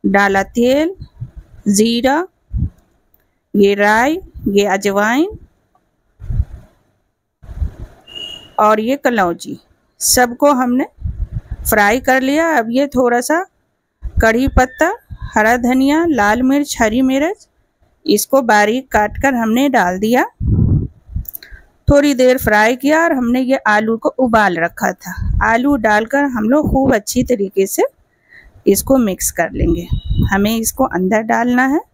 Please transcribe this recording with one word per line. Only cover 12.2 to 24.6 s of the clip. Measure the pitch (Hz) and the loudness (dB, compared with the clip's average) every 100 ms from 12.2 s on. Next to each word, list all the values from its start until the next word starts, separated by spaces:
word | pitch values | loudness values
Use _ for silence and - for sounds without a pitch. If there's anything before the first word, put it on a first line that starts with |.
लिया। | 262 294 330 302 | 2 0 2 0
अब | 226 | 0
ये | 240 277 | -2 0
थोड़ा | 247 247 240 | 0 2 0
सा | 247 320 381 _ _ _ _ _ | 0 -2 -2 _ _ _ _ _
कढ़ी | - - 226 226 277 | -6 0 2 2 2
पत्ता, | - 254 - 320 453 _ - - | 2 0 0 -2 -2 _ -14 -4
हरा | - 214 247 | 0 2 2
धनिया, | 240 254 269 302 339 | 0 2 2 2 0
लाल | 262 202 220 | 0 0 2
मिर्च, | 254 285 285 - | 2 0 -2 -2
हरी | 226 233 | 0 2
मिर्च, | 262 269 311 427 _ _ _ _ _ _ - | 0 0 -2 -4 _ _ _ _ _ _ 0
इसको | 208 - 262 | 0 2 0
बारीक | 233 214 208 247 262 | 4 2 2 -2 -2
काट | 220 214 - | -2 -2 -2
कर | 277 247 | -2 0
हमने | 226 233 285 | 0 0 2
डाल | 262 220 185 | 2 0 -2
दिया। | 214 247 440 _ - - - - - _ _ - - - - - _ _ - | 0 0 0 _ -2 0 2 0 -2 _ _ -12 -12 -18 -20 -20 _ _ 2
थोड़ी | 285 294 | 4 4
देर | 262 254 254 | 2 2 2
फ्राई | 233 208 220 247 | 2 2 2 0
किया | 269 311 | 0 2
और | 339 | 2
हमने | 277 240 247 | 0 0 -2
ये | 254 262 214 | 0 0 2
आलू | 208 220 226 | 0 0 -2
को | - - | -4 -2
उबाल | 254 220 202 | 2 2 2
रखा | 170 | 0